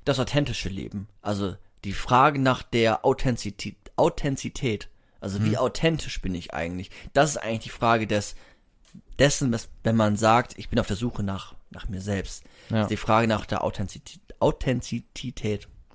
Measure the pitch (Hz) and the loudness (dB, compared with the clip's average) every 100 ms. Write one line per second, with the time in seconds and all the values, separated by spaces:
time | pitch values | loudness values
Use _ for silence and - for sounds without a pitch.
0 | - 135 127 147 143 110 - 95 - 101 | -2 -2 0 0 0 -2 -6 -6 -8 -10
1 | 101 _ - 104 98 95 - _ 101 95 | -12 _ -6 -2 -4 -6 -14 _ -8 -6
2 | - 123 139 143 131 123 - 120 113 110 | 2 4 6 4 2 2 0 2 4 4
3 | - 131 135 117 107 - - - - - | 2 4 2 0 -4 -8 -10 -12 -8 2
4 | 156 - 147 135 - - 135 104 - - | 2 2 -2 -2 -6 -4 -2 -2 -6 -18
5 | _ _ 101 98 107 104 123 - 160 156 | _ _ -6 0 2 2 0 2 2 2
6 | 135 - - 90 - - 85 90 92 - | -2 -6 -4 -4 -6 -6 -6 -6 -10 -14
7 | - - 151 - 107 113 - - 117 117 | -2 2 2 2 -4 -6 -8 -2 2 4
8 | 107 104 - - - _ _ _ _ - | 2 0 -2 -8 -16 _ _ _ _ -20
9 | - - 143 - 135 113 - - 113 113 | -10 2 4 4 0 -2 -4 -4 0 4
10 | 107 104 110 117 123 - - 120 107 98 | 4 4 4 4 2 -6 -2 -2 0 -2
11 | 120 - 98 98 - - - 95 - 95 | -4 -4 -4 -6 -10 -16 -18 -12 -8 -8
12 | 98 98 92 - - - - 113 104 104 | -4 -4 -4 -10 -16 -20 -4 0 0 -2
13 | - 110 117 104 - 104 - - 98 - | 2 4 4 2 -2 -4 -2 -4 -6 -8
14 | - - - - 127 160 143 123 - 123 | -16 -18 -20 0 0 2 0 -2 -2 -8
15 | - - 127 - 107 104 - - - | -8 -12 -10 -6 -4 -4 -6 -20 -20